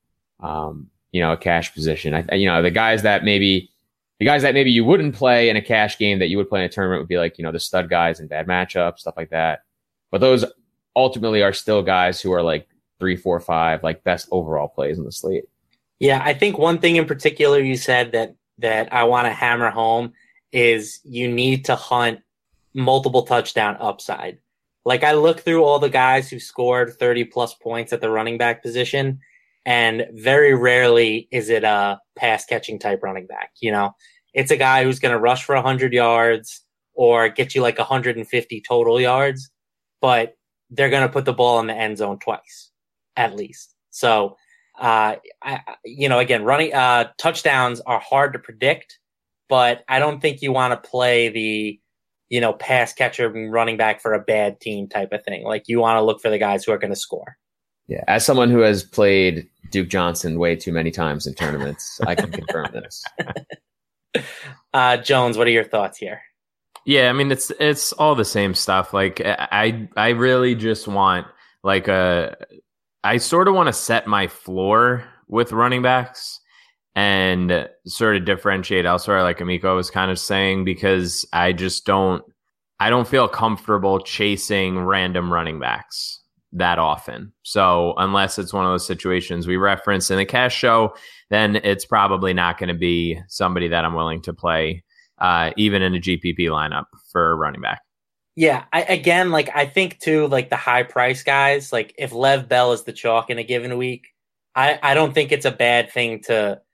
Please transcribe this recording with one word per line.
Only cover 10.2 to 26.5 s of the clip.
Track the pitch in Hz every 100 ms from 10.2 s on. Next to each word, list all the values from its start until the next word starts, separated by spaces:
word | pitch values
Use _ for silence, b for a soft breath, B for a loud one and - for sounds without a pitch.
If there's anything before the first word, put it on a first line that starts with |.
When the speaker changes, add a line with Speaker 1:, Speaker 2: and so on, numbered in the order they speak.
Speaker 1:
those | 131 127 113 - _ _ _
ultimately | - 131 127 110 107
are | 98
still | 98 - 104
guys | 95 92 90 90
who | 95
are, | 87
like, | 85 78 - _ _ -
three, | 92 90
four, | 92 85
five, | - 82 82 78
like, | 82 80
best | 92 87 -
overall | 92 80 76 73
plays | - 71 82
in |
the | 67
slate. | - 90 95 - _ _ _ _ -
Speaker 2:
Yeah, | 139 135
I | 147
think | 135 208 190
one | 165 170
thing | 170 165
in | 160
particular | 135 151 147 147 143
you | 135 123
said | - 123 120
that, | 113 113 - _ -
that | 117 110 110
I | 123
wanna | 117 123 120
hammer | - 123 120 113
home | 110 113 117 120 - b b b
is | 127 120 113 104 -
you | 139 120 123
need | 120 131 131
to | 135
hunt | 127 - 123 117 113 _ _ _ _ _
multiple | 135 131 135 135 127
touchdown | 117 120 113 120 104 101
upside. | 107 98 - 95 90 - _ _ _ _
Like, | 120 127
I | 151
look | 151 160 160
through | 170 165
all | 147 143
the | 139
guys | 131 127 131 135
who | 123
scored | -